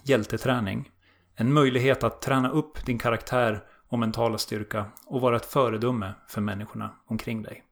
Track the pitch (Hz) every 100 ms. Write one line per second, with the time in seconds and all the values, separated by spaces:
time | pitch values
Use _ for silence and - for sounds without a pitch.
0 | 135 127 104 113 131 123 98 110 139 _
1 | _ _ _ - 117 147 135 123 131 127
2 | 117 - - 135 127 151 151 - - 120
3 | 120 113 - 127 120 101 - _ - 120
4 | 113 110 117 107 - 107 104 110 101 -
5 | - 131 123 117 - 147 123 110 117 123
6 | 95 - - - 104 101 104 110 107 -
7 | - 110 - 113 107 - _